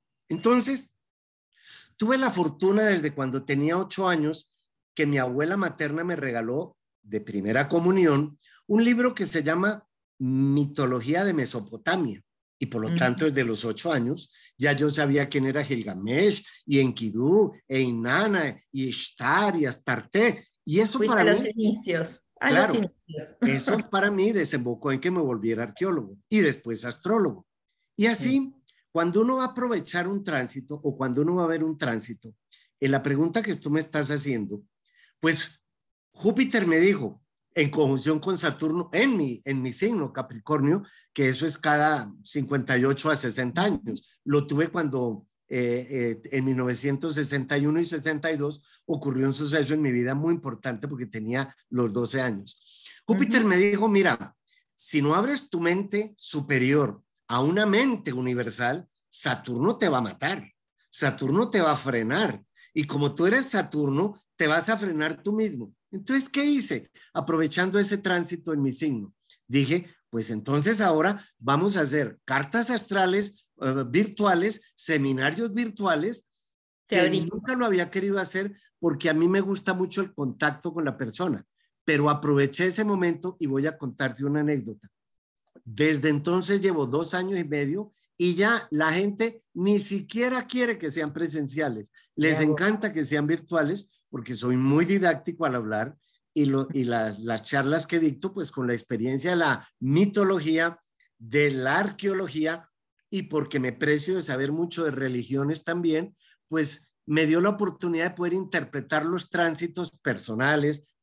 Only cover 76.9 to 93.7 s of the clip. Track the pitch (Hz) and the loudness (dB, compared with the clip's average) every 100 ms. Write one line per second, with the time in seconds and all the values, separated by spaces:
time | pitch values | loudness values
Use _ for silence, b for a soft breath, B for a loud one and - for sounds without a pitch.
76.9 | 196 180 185 165 220 - 254 240 185 175 | 2 4 2 -2 -6 -4 0 2 2 0
77.9 | 190 196 196 185 185 202 202 B _ 170 | -2 -2 -2 -2 -4 -6 -8 B _ -2
78.9 | 143 165 156 170 196 190 190 - 185 185 | 0 0 2 4 4 2 -2 -2 -2 -2
79.9 | - 190 - 139 107 151 143 170 165 147 | -2 -4 -4 -6 -2 -2 -2 -6 -4 -4
80.9 | 113 117 - 180 110 - _ _ _ - | -4 -8 -4 -4 -4 -8 _ _ _ 0
81.9 | 147 147 147 147 143 139 - 185 185 214 | 2 4 2 2 4 2 2 -2 0 0
82.9 | 196 175 156 180 180 151 135 151 151 135 | 2 2 0 -6 -6 -2 0 -2 -4 -10
83.9 | - 131 120 139 147 147 143 107 104 - | -4 -4 -2 -2 0 0 0 -4 -12 -18
84.9 | _ _ _ _ _ _ - 117 107 151 | _ _ _ _ _ _ -20 -16 0 2
85.9 | 151 151 147 156 180 180 202 190 165 127 | 2 2 0 2 0 0 0 2 0 0
86.9 | 143 165 180 185 190 147 147 143 180 208 | -2 -2 -4 -2 -4 -2 -2 -2 -4 -8
87.9 | _ _ - 175 175 208 233 - 151 156 | _ _ -2 0 2 2 2 0 0 2
88.9 | 165 202 202 226 233 _ 170 190 208 202 | 2 0 0 -2 -4 _ -2 2 2 0
89.9 | 196 - 226 240 254 - 254 240 220 160 | -6 -6 -2 -2 -2 -4 -2 0 -2 -4
90.9 | 151 151 151 165 151 139 135 147 110 101 | -4 -4 -4 -4 -4 -4 -2 -2 -4 -10
91.9 | b b - 156 156 156 151 190 208 208 | b b 0 2 4 2 2 2 0 -2
92.9 | 156 143 151 147 165 - 170 147 | -4 -2 0 0 -2 0 0 0